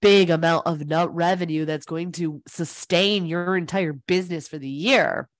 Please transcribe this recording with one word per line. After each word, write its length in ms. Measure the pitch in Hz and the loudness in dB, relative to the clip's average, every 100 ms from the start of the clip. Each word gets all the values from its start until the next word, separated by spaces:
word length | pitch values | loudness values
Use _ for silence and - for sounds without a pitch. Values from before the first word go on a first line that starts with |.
big 260 | 208 202 185 | 6 6 6
amount 380 | 165 165 165 - | 4 4 2 0
of 180 | 160 | -4
no-, 220 | 147 156 175 | -2 0 0
revenue 580 | 170 170 185 175 156 | 0 0 0 -2 -4
that's 220 | 156 156 - | -2 -4 -6
going 240 | 160 175 | -6 -6
to 320 | 165 165 147 - | -4 -6 -6 -14
sustain 760 | - 165 - - 175 196 208 170 | -8 -8 -8 0 2 2 0 -2
your 300 | 170 175 185 | -2 0 -2
entire 360 | 165 196 175 | 0 -2 -2
business 560 | 139 - 180 180 170 - | -4 -2 -2 0 -8 -8
for 100 | 156 | -12
the 100 | 135 | -10
year. 600 | 139 190 262 160 - - _ | -4 2 2 2 -2 -8 _